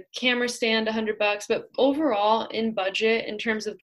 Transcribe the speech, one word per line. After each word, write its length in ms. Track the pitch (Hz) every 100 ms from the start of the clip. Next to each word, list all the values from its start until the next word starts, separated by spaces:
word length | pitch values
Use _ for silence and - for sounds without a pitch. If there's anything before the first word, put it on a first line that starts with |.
| - -
camera 340 | 254 240 240
stand, 380 | 233 226 220 220
a 40 |
hundred 280 | 220 214 214
bucks. 260 | 208 208 -
But 220 | 202 - -
overall, 680 | 269 285 302 208 214 226 214
in 260 | 220 226
budget, 540 | 220 190 190 220 226 -
in 100 | 214
terms 300 | 233 214 208
of 100 | -